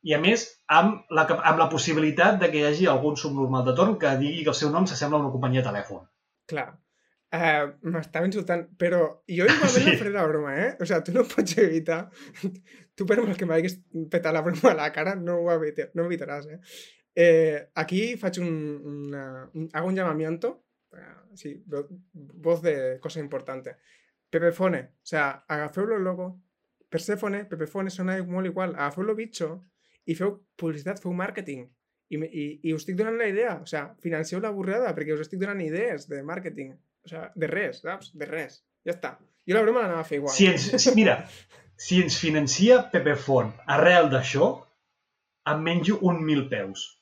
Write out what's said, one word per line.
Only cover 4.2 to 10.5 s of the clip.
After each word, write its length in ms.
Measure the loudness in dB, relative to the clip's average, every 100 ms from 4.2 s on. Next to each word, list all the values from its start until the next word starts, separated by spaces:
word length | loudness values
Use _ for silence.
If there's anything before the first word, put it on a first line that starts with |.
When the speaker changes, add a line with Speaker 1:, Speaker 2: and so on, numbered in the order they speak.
Speaker 1:
digui 220 | 0 0 -2
que 80 |
el 40 | 0
seu 120 | 0
nom 120 | 2 0
s'assembla 320 | 0 0 0
a 60 | 0
una 80 |
companyia 300 | -2 0 0
de 60 | 0
telèfon. 360 | -4 -8 -14 -16 _ _ _ -10
Speaker 2:
Clar. 180 | -8 -8 -14 _ _ _ _ _ 0
Eh, 260 | 2 2 0 -6 -6
m'estaven 400 | -6 -6 -2 -2
insultant, 300 | -2 -2 -4 -4 _
però 220 | 0 2 2 -2 -6
jo 160 | 0 2
igualment 280 | 2 4
Speaker 1:
<laughs> 20 | 4
Sí. 100 | 4
Speaker 2:
no 80 | 2
faré 140 | 0
la 140 | 0 0
broma, 240 | 0 -2